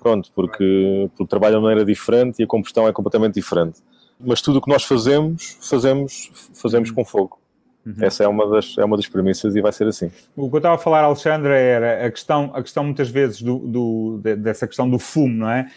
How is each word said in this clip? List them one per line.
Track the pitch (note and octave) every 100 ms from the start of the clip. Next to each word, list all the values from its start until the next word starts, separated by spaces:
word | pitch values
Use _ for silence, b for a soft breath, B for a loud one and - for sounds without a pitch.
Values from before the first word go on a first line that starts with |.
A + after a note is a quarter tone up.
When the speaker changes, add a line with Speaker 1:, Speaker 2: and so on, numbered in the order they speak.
Speaker 1:
pronto, | A#2 G#2+ -
porque, | - F2+ - F#2+ F#2+ F#2+ G2 G2 -
porque | F2+
trabalha | G2+ G#2 G#2+
de |
maneira | A2 G#2+
diferente | G#2 G2+ - A#2+ B2+ A2+
e |
a | A2
combustão | A2 - - A2
é |
completamente | G#2+ G2+ A2 A2
diferente. | G2 - F2 E2 - _ b b b
Mas | B2 A#2
tudo | - C3+
o |
que | -
nós | C#3
fazemos, | - B2+ A#2+ C#3+ D#3 E3 - -
fazemos, | - C3+ C3+ C#3 C#3 - - - -
fazemos | - A2+ A#2 A2+
com | A2+
fogo. | A2+ G#2 F#2+ - _ _ _ _ A2+
Speaker 2:
Uhum. | G2+
Speaker 1:
Essa | G2 -
é | G#2
uma | G#2 G#2
das, | G#2+ - -
é |
uma | G#2 G#2+
das | G2
premissas | F#2+ F#2+ F#2 G#2+ G#2
e |
vai | G#2
ser | - G#2+
assim. | - F2 - b -
Speaker 2:
O | C3+
que | D3+
eu |
estava | E3+
a | E3
falar, | E3+ D#3
Alexandra, | D3+ C#3+ D3+ D#3 C#3+ C3+
era | B2+ A#2+ A#2 A2 A#2+
a |
questão, | - - D3 C#3+
a | C3
questão | A#2+ -
muitas | C#3+ C#3+ B2+
vezes | C3 C3 G2+
do, | A#2+ B2+
do, | B2 A#2+ A#2 A2+ A2 G#2+
de-, | A2 G#2
dessa | G#2+ G#2+ A2+
questão | - B2+
do | B2
fumo, | - D#3 C3+
não | A2+ A2
é? | B2 C3